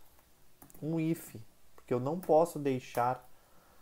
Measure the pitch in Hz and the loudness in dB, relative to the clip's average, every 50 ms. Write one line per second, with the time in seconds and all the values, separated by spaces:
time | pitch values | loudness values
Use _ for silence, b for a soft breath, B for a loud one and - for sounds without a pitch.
0 | - - - - - - - - - - - - - - - - - 151 165 165 | -20 -20 -20 -20 -20 -20 -20 -20 -20 -20 -20 -20 -20 -20 -14 -8 -6 -4 -2 0
1 | 160 160 165 165 - - - 113 113 - - - - - - - - - 131 123 | 0 0 0 -2 -4 -14 -16 -16 -16 -18 -20 -20 -20 -20 -20 -14 -6 -2 -2 0
2 | 123 139 160 185 180 - 160 151 170 165 - 156 143 143 131 131 - - - 123 | 0 -2 -4 -2 2 6 6 8 6 6 2 -2 -2 0 -2 -2 -4 -4 -2 0
3 | 120 123 127 - - b b b b b b b b b b b | 0 0 0 -2 -8 b b b b b b b b b b b